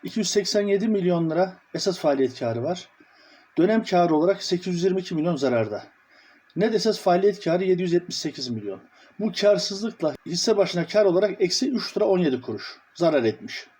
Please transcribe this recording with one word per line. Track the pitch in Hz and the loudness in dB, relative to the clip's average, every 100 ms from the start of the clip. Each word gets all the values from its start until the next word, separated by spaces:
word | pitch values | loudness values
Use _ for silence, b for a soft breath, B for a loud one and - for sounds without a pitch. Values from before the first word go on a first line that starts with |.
İki | 180 - | -6 -4
yüz | 190 | 0
seksen | 208 196 214 202 | 0 0 -2 2
yedi | 196 220 | 0 2
milyon | 208 180 175 165 | 0 2 2 0
lira | 156 185 - _ | 0 0 -2 _
esas | - 196 185 | -4 -2 0
faaliyet | 156 139 131 123 | 0 2 0 0
karı | 120 113 | -4 -2
var. | 135 185 - _ b b b b b - | -4 -6 -8 _ b b b b b 0
Dönem | 180 220 | 2 2
karı | 214 180 175 156 | 2 2 4 4
olarak | 170 190 | 2 0
sekiz | - 175 185 | -2 -4 -2
yüz | 175 | 0
yirmi | 185 185 | 0 0
iki | 180 165 | -2 -2
milyon | 160 160 | -2 0
zararda. | 131 123 107 104 - _ _ b b b b - | 0 2 0 -4 -10 _ _ b b b b -2
Net | 214 220 | 0 2
esas | 214 202 | 0 0
faaliyet | - 180 202 185 | 2 4 2 0
karı | - 175 | -2 0
yedi | 190 180 | 2 0
yüz | 180 | 2
yetmiş | 175 175 - | 0 -2 -8
sekiz | 156 143 127 | -8 -8 -8
milyon. | 113 101 95 - b b b | -6 -8 -12 -16 b b b
Bu | 208 180 | -6 2
karsızlıkla | 208 190 - 196 220 - 156 135 - | 4 4 0 -6 -8 -4 -4 -4 -8
hisse | 170 - 202 | -4 0 2
başına | 185 175 165 | 2 0 0
kar | 208 202 | 2 4
olarak | 170 208 - | 4 0 0
eksi | 180 - 262 | -2 0 -2
üç | 240 - - | -2 -4 -2
lira | 208 | 2
on | 190 | 2
yedi | 165 127 | 2 0
kuruş | 117 104 - - _ - | -4 -8 -10 -16 _ -2
zarar | 165 151 | 2 4
etmiş. | 113 208 - - - | 2 -2 -10 -14 -16